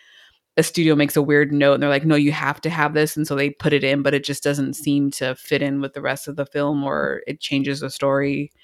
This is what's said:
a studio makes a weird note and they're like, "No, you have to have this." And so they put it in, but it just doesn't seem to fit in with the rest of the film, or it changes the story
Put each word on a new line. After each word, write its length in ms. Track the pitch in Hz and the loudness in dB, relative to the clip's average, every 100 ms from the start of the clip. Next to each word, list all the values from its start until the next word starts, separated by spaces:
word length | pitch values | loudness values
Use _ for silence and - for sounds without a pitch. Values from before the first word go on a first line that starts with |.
| _ - _ _ _ - | _ -20 _ _ _ 0
a 60 | |
studio 320 | 160 - 160 147 | 0 2 4 4
makes 220 | 143 156 | 4 2
a 40 | |
weird 300 | 143 147 143 | 2 4 4
note 220 | 143 143 | 4 4
and 80 | 139 | 4
they're 60 | 143 | 2
like, 160 | 139 160 | 2 2
"No, 100 | 147 | 4
you 160 | 143 | 2
have 300 | 151 135 147 | 0 -2 -4
to 80 | 160 | -4
have 240 | 165 147 | -2 0
this." 240 | 151 151 - | 2 0 0
And 80 | 151 | -4
so 100 | 139 | -2
they 140 | 143 | -2
put 240 | 143 156 | -2 0
it 100 | 143 | 2
in, 200 | 135 135 | 2 0
but 100 | 139 | 2
it 100 | 139 | 0
just 200 | 139 139 | -2 -4
doesn't 320 | 147 143 135 131 | -2 0 -2 -4
seem 340 | - 143 139 | 0 0 0
to 220 | - 127 131 | -2 -6 -6
fit 280 | - 143 | -2 -2
in 180 | 143 139 | 0 -2
with 120 | 139 | -4
the 80 | 143 | -6
rest 260 | 139 139 - | -6 -6 -6
of 80 | 147 | -8
the 100 | 139 | -6
film, 380 | 147 143 147 | -2 0 0
or 400 | 139 147 147 - - | -2 -2 -2 -4 -8
it 120 | 151 | -10
changes 380 | - 139 139 139 | -4 -2 -2 -4
the 100 | 135 | -8
story 600 | - 139 139 143 143 143 _ | -4 -2 0 0 -4 -6 _